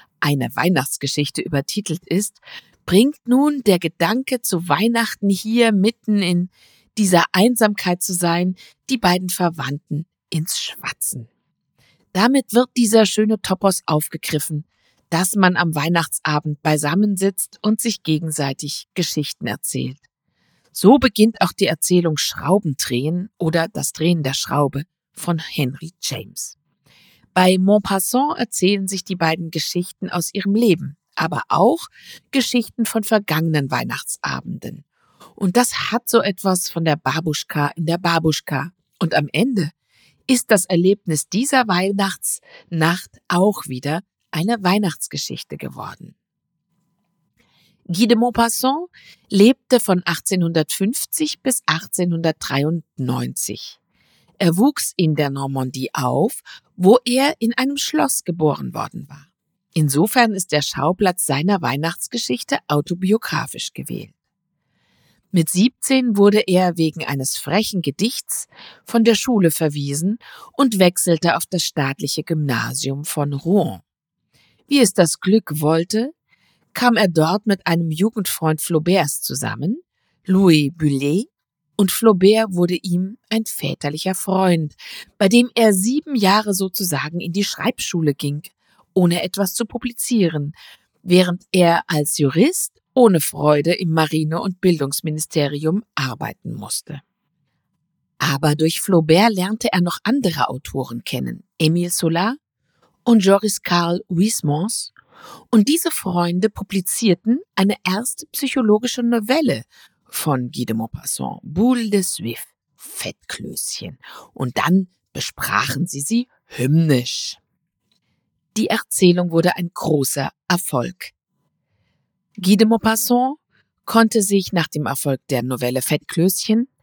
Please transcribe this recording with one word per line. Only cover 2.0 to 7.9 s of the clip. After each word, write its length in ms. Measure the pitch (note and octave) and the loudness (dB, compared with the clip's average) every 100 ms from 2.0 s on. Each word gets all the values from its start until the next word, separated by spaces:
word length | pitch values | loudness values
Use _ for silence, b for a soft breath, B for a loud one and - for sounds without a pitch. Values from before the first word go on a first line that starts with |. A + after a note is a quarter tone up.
| - | -4
ist, 320 | F3+ G#3 - B B B B - | -2 -2 -8 B B B B 2
bringt 400 | F3+ C4 - - | 4 4 2 0
nun 340 | B3+ D4 D4 | 2 2 2
der 140 | A#3 F3+ | 2 2
Gedanke 640 | E3 - E3+ A#3 C4+ B3 | 0 -2 0 0 -2 -4
zu 260 | - E3+ F3 | -2 -4 0
Weihnachten 600 | D3 A3+ A#3 A3 - G3+ | 0 2 0 -2 -2 0
hier 420 | F#3+ G#3+ A#3 A#3 | 0 0 2 2
mitten 520 | G#3 G3 - - G#3 | 4 2 0 -2 0
in 260 | G3 F3 F3+ b b b b - | 2 0 -2 b b b b -2
dieser 280 | G3 F3 - | 2 4 4
Einsamkeit 680 | F#3 A3 A#3+ G#3+ G3+ F#3 | 4 2 4 2 2 -2